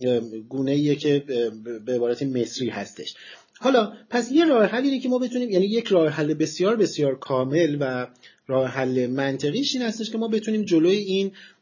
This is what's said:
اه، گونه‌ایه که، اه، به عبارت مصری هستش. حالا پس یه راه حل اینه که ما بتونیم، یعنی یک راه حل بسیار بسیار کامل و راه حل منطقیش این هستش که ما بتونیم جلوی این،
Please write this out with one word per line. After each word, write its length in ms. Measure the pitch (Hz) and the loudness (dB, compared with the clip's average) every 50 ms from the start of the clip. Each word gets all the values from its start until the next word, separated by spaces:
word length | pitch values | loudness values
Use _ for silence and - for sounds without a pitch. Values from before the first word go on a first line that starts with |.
اه، 180 | 127 123 123 117 117 113 110 110 110 - | 0 0 0 0 0 -4 -8 -12 -12 -8
گونه‌ایه 460 | 131 135 135 135 143 147 147 147 143 | -6 -4 -2 0 0 2 2 2 0
که، 300 | 147 - 147 143 143 139 143 | 0 2 2 2 2 0 -2
اه، 520 | 127 117 120 110 110 110 110 120 117 107 104 | -2 -2 -2 -2 -4 -8 -10 -12 -12 -8 -4
به 80 | 127 127 | -2 -2
عبارت 280 | 120 120 120 120 - | 0 0 0 0 -2
مصری 460 | 139 135 127 123 113 113 - - 127 113 | -2 -2 -2 -2 -2 -4 -4 -6 -6 -4
هستش. 460 | 107 101 101 - - - - - - - - - - - - _ _ - | -4 -6 -8 -10 -12 -16 -14 -14 -16 -16 -18 -20 -20 -20 -20 _ _ -4
حالا 340 | - 262 269 233 214 202 - - - - | 0 2 4 4 2 2 -4 -14 -10 -4
پس 220 | - 240 233 233 | -4 -4 -2 0
یه 120 | 269 320 339 | 2 4 4
راه 220 | 320 262 226 208 | 4 6 4 4
حل 160 | - 220 247 | 4 2 0
اینه 180 | 269 277 269 254 | 0 0 0 -2
که 80 | - 247 | -2 -2
ما 100 | 254 247 | 0 0
بتونیم، 320 | 254 233 254 254 247 226 | -2 -2 -2 -4 -2 0
یعنی 160 | 190 180 196 | 2 2 2
یک 200 | 202 220 233 226 | 2 0 -2 0
راه 220 | - 196 170 160 151 | 2 4 4 4 4
حل 260 | 147 160 151 151 151 | 2 0 0 0 0
بسیار 420 | 151 156 147 - - 180 208 233 | 0 -2 -2 -2 0 0 2 2
بسیار 420 | 220 190 156 - 156 147 139 131 - | 2 2 0 0 0 0 0 0 -2
کامل 580 | - - 135 131 131 131 143 170 170 151 147 143 | -4 -2 0 0 0 2 2 2 2 2 0 0
و 260 | 143 131 127 123 123 123 - _ - - - _ _ | -2 -2 -2 -4 -6 -8 -12 _ -20 -20 -20 _ _
راه 220 | - 131 131 131 127 | -2 0 0 0 0
حل 380 | 127 135 131 131 127 127 123 | -2 -2 -2 0 0 0 0
منطقیش 680 | 123 127 139 135 139 135 135 147 147 165 247 285 - - | 0 0 -2 -2 -2 -2 -2 -2 -2 -2 -2 -2 -2 -2
این 100 | 247 240 | -2 -2
هستش 260 | 220 220 - 214 - | -2 -4 -4 -6 -6
که 80 | 226 220 | -4 -4
ما 100 | 226 226 | -2 -2
بتونیم 340 | 220 214 - 220 220 214 | -2 -2 -2 -2 -2 -2
جلوی 340 | 202 175 170 160 160 180 196 | 0 2 2 4 4 4 2
این، 360 | 208 202 190 190 196 196 190 - - - - _ _ | 2 0 -2 -2 -2 -2 -2 -6 -10 -20 -20 _ _